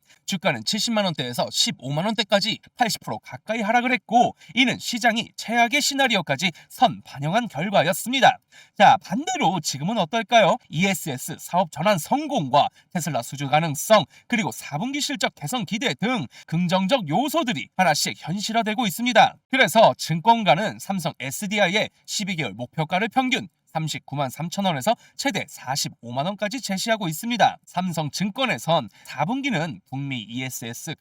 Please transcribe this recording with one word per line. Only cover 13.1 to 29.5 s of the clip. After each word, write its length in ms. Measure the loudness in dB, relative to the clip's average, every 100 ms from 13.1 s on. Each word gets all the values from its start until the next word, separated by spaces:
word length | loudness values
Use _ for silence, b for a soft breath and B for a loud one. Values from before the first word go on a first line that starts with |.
| -4
수주 280 | -6 -6 0
가능성 560 | 2 2 -2 4 4 4 b -4
그리고 240 | -2 -2
사 260 | -6 -8 -6
분기 220 | -4 -4
실적 340 | -4 -2 -4 -4
개선 300 | -6 -6 -4
기대 280 | -4 -4
등 320 | -2 -2 -2 -4 B -4
긍정적 600 | -2 2 2 2 0 2
요소들이 640 | 0 0 0 0 -4 -4 2
하나씩 400 | 2 2 -2 -6
현실화되고 680 | -8 -6 -2 -2 0 -2 -2
있습니다. 500 | -2 2 6 6 2 _
그래서 420 | 2 4 6 6 4
증권가는 840 | -2 2 4 4 4 4 2 -6
삼성 340 | -6 -4 -6 -6
에스디아이의 680 | -8 -8 -2 2 2 2 -2 _ -10
십이 300 | -6 -4 -4
개월 180 | -6
목표가를 560 | -6 -8 -4 -2 0 0
평균 380 | 0 0 -2 -6 _ _
삼십구만 560 | -6 -6 -6 -8 -4 -4
삼천 340 | -6 -8 -4
원에서 320 | -2 0 0 -2 b -6
최대 280 | -4 -4 -6
사십오만 760 | -10 -6 -4 -6 -8 -8 -6 -4
원까지 340 | -4 -6 -6
제시하고 480 | -6 -4 -2 -2 -4
있습니다. 480 | -6 -4 2 2 0 -8
삼성증권에선 1200 | -4 -4 -2 -4 -4 -4 -2 -2 -2 0 0 0 B
사 220 | -10 -4 -2
분기는 560 | -2 -2